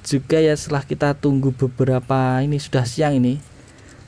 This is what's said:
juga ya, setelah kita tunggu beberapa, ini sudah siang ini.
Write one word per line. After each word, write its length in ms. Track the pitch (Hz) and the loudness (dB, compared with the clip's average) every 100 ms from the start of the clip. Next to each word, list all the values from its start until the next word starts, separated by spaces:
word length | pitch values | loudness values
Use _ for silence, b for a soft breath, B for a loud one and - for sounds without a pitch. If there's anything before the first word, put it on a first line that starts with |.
| - | -4
juga 320 | 180 131 160 | -4 2 2
ya, 160 | 156 | 4
setelah 320 | 147 - 147 - | 2 -2 -6 -4
kita 320 | 151 147 143 | -2 -2 0
tunggu 320 | 147 135 135 | 0 2 0
beberapa, 880 | 127 131 - 131 127 123 135 127 127 143 | 0 -2 0 0 0 0 0 0 0 0
ini 160 | 143 | -2
sudah 240 | - 135 123 | -2 -2 -2
siang 320 | - 151 135 | -2 0 2
ini. 240 | 123 143 - - B B B B | 2 0 -6 -20 B B B B